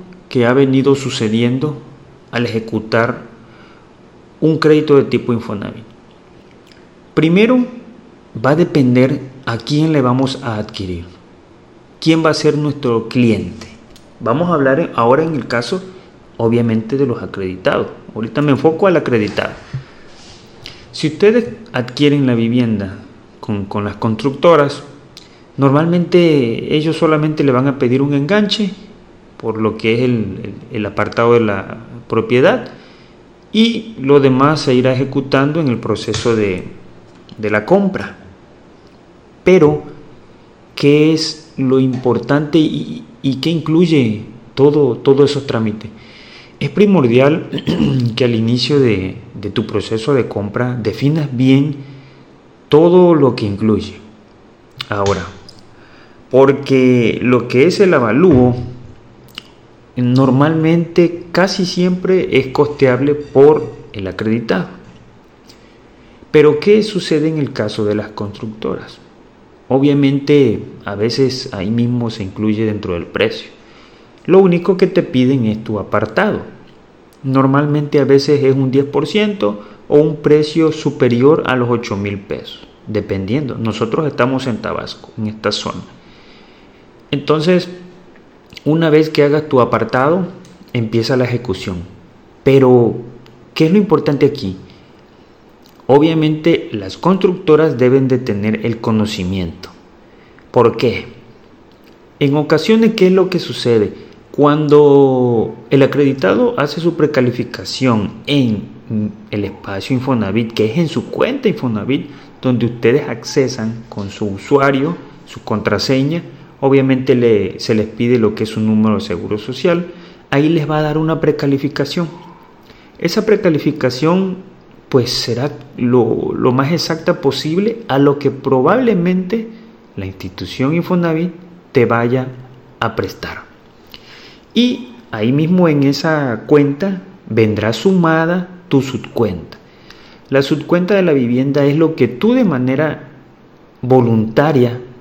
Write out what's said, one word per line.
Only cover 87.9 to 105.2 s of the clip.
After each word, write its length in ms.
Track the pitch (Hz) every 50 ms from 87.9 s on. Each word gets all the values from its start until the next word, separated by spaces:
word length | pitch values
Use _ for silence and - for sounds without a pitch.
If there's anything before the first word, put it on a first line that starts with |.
| - - - - - - - - _ _ _ _ - - -
una 240 | 147 156 165 165 160
vez 200 | 147 156 156 156
que 140 | - 156 143
hagas 240 | 143 143 156 151
tu 140 | 156 139 127
apartado, 680 | 117 117 - 113 113 113 - 127 131 147 170 190 175 - - - - - - - - - -
empieza 420 | 123 113 107 113 113 110 117 135
la 80 | 127 123
ejecución. 540 | 110 123 117 - - 92 - - 104 92 87 85 - - - - - - - - - - - _
Pero, 540 | 135 135 135 131 127 123 123 117 107 - - - - - - - - - - - - -
¿qué 140 | - 160
es 40 | 160
lo 60 | 185
importante 480 | 214 196 - 160 151 151 165 147 131 147
aquí? 320 | 135 - - - 95 92 - - - - - - - - - - _ _ _ - _ _ _ _ _ _ _ _ _ - - -
Obviamente, 800 | - 127 147 151 156 160 160 156 156 156 156 156 165 165 - - - -
las 240 | 104 98 95 -
constructoras 800 | - - 165 196 180 185 190 175 - - - 151 151 160 156 135
deben 320 | 120 127 123 131 135 135 127
de 80 | 131
tener 480 | 123 127 127 104 101 101 107 110 107 -
el 160 | 120 110 -
conocimiento. 880 | - 117 110 110 104 101 - - 90 90 95 95 90 82 80 - - - - - - - - - - - - - - - - - - -
¿Por 240 | - 123 117 113 113
qué? 300 | - - 120 98 - - - - - - - - - - - - _ - - _ _ _ - - _ - - _ _
En 160 | 147 139 143
ocasiones, 580 | 151 147 147 160 156 160 - 220 226 226 220 220
¿qué 140 | - 190
es 60 | 185 190
lo 160 | 190 185 185
que 100 | - 165
sucede? 540 | - - 120 - - 123 117 110 101 98 - - - - - - - _
Cuando 1200 | - - 143 143 147 156 151 143 147 147 147 143 139 143 139 131 131 127